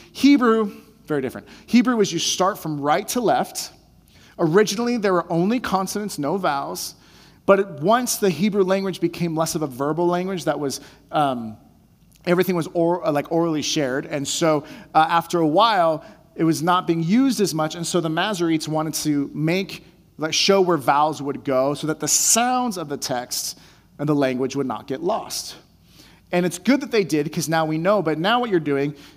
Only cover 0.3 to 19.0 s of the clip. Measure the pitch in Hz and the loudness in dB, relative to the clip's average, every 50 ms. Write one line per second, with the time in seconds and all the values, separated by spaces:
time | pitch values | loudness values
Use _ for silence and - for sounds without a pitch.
0.3 | 285 277 247 233 220 226 220 202 - - - - - - - - 151 143 127 123 | 6 6 6 4 4 4 2 -2 -4 -10 -18 -20 -20 -20 -8 -4 -4 -2 -2 -4
1.3 | - 101 - - - - - - - 240 220 254 247 226 196 - 165 170 - - | -6 -10 -14 -16 -20 -20 -4 2 4 4 4 4 2 2 2 2 0 -2 -2 -2
2.3 | - - 185 190 208 - - 160 151 143 139 147 151 185 208 - - 247 240 185 | 0 0 0 0 0 -2 -6 -6 -4 -2 0 2 2 0 0 -2 -2 0 2 2
3.3 | 135 131 190 - - - - - - _ _ _ _ _ _ _ - - - - | 2 2 0 -2 -6 -10 -12 -12 -14 _ _ _ _ _ _ _ -20 -20 -20 -18
4.3 | _ - 175 160 156 208 214 208 202 214 240 240 240 240 196 202 185 175 165 - | _ -2 0 2 4 4 4 4 0 -2 -2 -2 -2 0 0 2 2 0 0 0
5.3 | 175 165 175 202 240 262 - - - 190 190 185 - 208 214 196 - - 143 139 | 0 0 2 2 0 -2 -2 -2 -2 -2 -2 -4 -6 -6 -6 -6 -6 -4 -4 -2
6.3 | 175 202 180 160 143 139 143 160 180 - - - - - _ - - - - - | -2 0 0 -2 -2 -2 -4 -6 -8 -10 -10 -12 -14 -18 _ -20 -20 -20 -20 -20
7.3 | - _ _ - - 190 202 196 160 139 147 190 226 247 247 233 - - 208 196 | -20 _ _ 4 4 4 4 -2 -6 -2 2 2 2 2 2 -2 -2 0 0 0
8.3 | 165 139 190 214 190 208 190 180 190 196 196 190 175 - 170 165 170 - 175 170 | 2 2 0 2 2 2 2 2 2 0 0 -2 -2 -2 -4 -4 -2 -2 -4 -2
9.3 | 156 160 160 160 - 165 156 143 123 117 139 147 151 160 175 175 175 175 180 190 | 0 0 -2 -2 -2 -4 -4 -4 -4 -4 -4 -2 0 0 0 0 0 0 -2 -4
10.3 | 196 175 143 160 147 143 147 139 123 - - - - - _ _ - 160 147 139 | -6 -4 -2 -2 -2 -2 -4 -4 -6 -8 -12 -18 -20 -20 _ _ -2 0 0 0
11.3 | 131 120 113 110 107 - - _ _ _ _ _ _ _ _ _ _ _ - 175 | -2 -4 -6 -10 -14 -16 -20 _ _ _ _ _ _ _ _ _ _ _ -2 0
12.3 | 175 175 180 190 185 170 151 180 - 175 165 170 175 180 - - 147 143 143 - | 2 2 2 2 0 -2 -2 -2 -2 0 2 2 0 0 0 0 0 0 -2 0
13.3 | 165 165 170 170 156 151 123 - - 156 147 127 127 139 156 160 160 143 139 - | 0 0 0 0 0 -2 -2 -2 -2 -2 -2 -2 -2 -4 -4 -6 -6 -6 -6 -6
14.3 | - - 170 160 156 147 147 - - - - - - 160 160 165 175 170 165 - | -4 0 2 2 2 0 -2 -6 -14 -20 -16 0 2 2 2 4 2 0 0 0
15.3 | - 170 165 151 151 185 220 233 214 190 170 165 156 147 - - - - _ _ | 0 2 2 4 4 4 4 4 4 4 4 2 2 -2 -6 -12 -20 -20 _ _
16.3 | _ - 165 160 156 135 151 180 175 180 175 156 170 165 165 160 202 247 269 277 | _ 0 0 0 2 2 2 2 2 2 2 0 0 0 2 2 4 4 4 4
17.3 | 226 208 208 160 156 160 156 156 - 175 170 - - 180 160 165 160 165 180 214 | 2 2 0 0 0 -2 -2 -2 -4 -6 -4 -2 0 0 0 0 0 0 0 -2
18.3 | 214 170 175 165 160 156 - 156 156 156 156 165 143 - | 0 0 0 0 0 0 0 -2 -2 -2 -2 -2 -4 -4